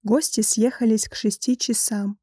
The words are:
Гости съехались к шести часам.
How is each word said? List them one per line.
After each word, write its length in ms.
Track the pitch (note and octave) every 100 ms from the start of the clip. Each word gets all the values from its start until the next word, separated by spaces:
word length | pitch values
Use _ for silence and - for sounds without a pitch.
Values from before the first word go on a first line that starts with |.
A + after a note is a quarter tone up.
Гости 380 | G3+ B3+ D#4 -
съехались 680 | G#3+ - A#3+ - A#3 A3 -
к 60 |
шести 420 | - G#3 - - B3+
часам. 640 | - A3+ - G#3 G3+ G3+